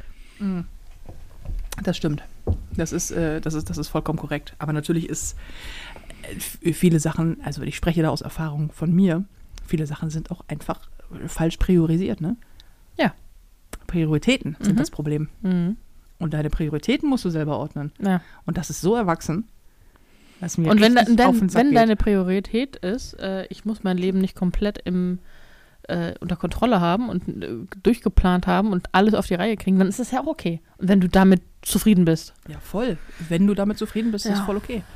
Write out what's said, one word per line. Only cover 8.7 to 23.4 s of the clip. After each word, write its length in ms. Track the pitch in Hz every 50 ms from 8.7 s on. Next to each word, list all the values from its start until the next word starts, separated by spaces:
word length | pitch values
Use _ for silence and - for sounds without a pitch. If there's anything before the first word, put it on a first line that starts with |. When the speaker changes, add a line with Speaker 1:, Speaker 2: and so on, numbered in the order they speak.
Speaker 1:
von 220 | - - 160 165 165
mir, 320 | 180 196 185 160 170 202 - - - - - - - -
viele 180 | - - 156 156
Sachen 240 | 147 147 - 165 156
sind 220 | 151 160 - -
auch 140 | 170 - -
einfach 320 | - 151 147 - - 160 - - - - - - - - - -
falsch 300 | 170 - - 165 165 -
priorisiert, 640 | - - - 185 175 160 165 160 170 196 - 214 -
ne? 160 | 156 180 240 - - - - - - - - _ - - -
Speaker 2:
Ja. 160 | - 302 - - - - - - - - - _ _ _ - - - -
Speaker 1:
Prioritäten 680 | - 175 175 160 156 156 151 - 233 254 - - 139 156 -
sind 140 | - 202 190
Speaker 2:
Mhm. 60 | 226
Speaker 1:
das 100 | 294 330
Problem. 400 | - - 151 151 147 147 156 - - - -
Speaker 2:
Mhm. 340 | 185 185 175 170 175 220 - - - - - - - -
Speaker 1:
Und 160 | - 170 151 156
deine 160 | 151 151 151
Prioritäten 580 | - - 165 151 151 151 - - 247 302 -
musst 160 | 285 262 233 -
du 40 | 180
selber 280 | 165 156 151 156 147 107
ordnen. 320 | 135 151 - 147 143 151 - -
Speaker 2:
Ja. 200 | 202 196 185 175 - - - - -
Speaker 1:
Und 120 | - 170
das 120 | 180 151 -
ist 100 | 147 -
so 140 | 160 180 226
erwachsen, 500 | 240 220 175 165 165 - - 151 185 226 - - - _ - _ _ - - _ _ _ _ _ _ _ - - -
dass 160 | 180 170 -
mir 120 | - 160 196
Speaker 2:
Und 120 | 208 208
wenn 160 | 214 226 247
Speaker 1:
richtig 180 | 247 233 240 233
Speaker 2:
de-, 80 | 220 247
Speaker 1:
auf 60 | - 254
Speaker 2:
wenn, 40 | 226
Speaker 1:
den 80 | 202 180
Sack 100 | 185 226
Speaker 2:
wenn 80 | 254 294
Speaker 1:
geht. 80 | 277
Speaker 2:
deine 180 | 233 226 226 214
Priorität 800 | - - 220 208 190 185 180 185 202 190 - 214 226 269 269 -
ist, 360 | - - 180 214 262 - - - -
äh, 260 | - 190 190 190